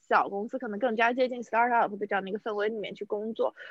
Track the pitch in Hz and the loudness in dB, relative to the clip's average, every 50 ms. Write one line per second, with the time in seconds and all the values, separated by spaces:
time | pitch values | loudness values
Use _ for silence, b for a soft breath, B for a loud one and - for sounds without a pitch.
0 | _ - 220 185 131 - 202 202 214 240 - 262 262 226 202 208 262 247 220 220 | _ 2 4 4 4 2 -2 -6 -6 -4 -6 -6 -6 -4 -4 -2 0 0 2 4
1 | 233 233 247 262 254 233 254 240 226 - - 226 240 247 240 233 196 208 208 202 | 2 2 4 2 0 0 0 -6 -6 0 2 2 4 4 4 4 2 2 0 -6
2 | 208 202 208 196 190 190 202 214 - 233 208 208 202 214 226 214 185 - 202 - | -4 -2 -2 -2 -2 -2 -6 -6 -4 -4 -2 0 -2 -2 -2 -4 -6 -8 -8 -10
3 | 208 - 214 208 214 226 226 - 247 254 B B B B | -6 -6 -4 -4 -4 -6 -2 -2 -2 -2 B B B B